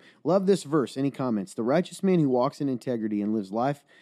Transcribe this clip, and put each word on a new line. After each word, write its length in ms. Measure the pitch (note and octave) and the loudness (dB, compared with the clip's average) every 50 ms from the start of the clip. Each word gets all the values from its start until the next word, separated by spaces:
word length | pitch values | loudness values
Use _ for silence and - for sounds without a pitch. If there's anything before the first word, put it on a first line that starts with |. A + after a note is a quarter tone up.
| - - - _ - | -12 -18 -20 _ -2
"Love 220 | C#3+ F3+ G3+ F#3+ | 0 0 2 4
this 180 | F#3+ G3 - - | 2 2 2 0
verse. 320 | C#3 D3+ D#3 A#2 - - | 0 0 0 0 0 -2
Any 160 | C3+ C#3 C#3 | -2 -2 -2
comments? 420 | - - C3+ B2+ A2 G#2 F#2 - - | -2 -2 -2 -2 -2 -2 -2 -4 -6
The 80 | - | -4
righteous 400 | A2 A#2+ C#3+ F3 F3+ - - - | -2 0 2 0 0 -2 -6 -2
man 200 | G3 F#3+ F#3 E3+ | 0 2 4 4
who 80 | D3+ C3+ | 4 4
walks 320 | B2 B2 B2 C#3+ - - | 2 2 2 0 -2 -4
in 80 | D3 C#3 | -4 -4
integrity 520 | B2+ A2+ - C3+ B2 A2 G#2+ G#2+ G#2+ G#2 | -4 -4 -4 -6 -4 -4 -2 -2 -2 -2
and 120 | G2+ G#2+ A2 | 0 0 -2
lives 180 | A2 G2 F#2+ | -2 -4 -4
life 320 | G2 A2+ B2 C#3+ D3 - _ _ _ - | -4 -2 -2 -2 -2 -4 _ _ _ -20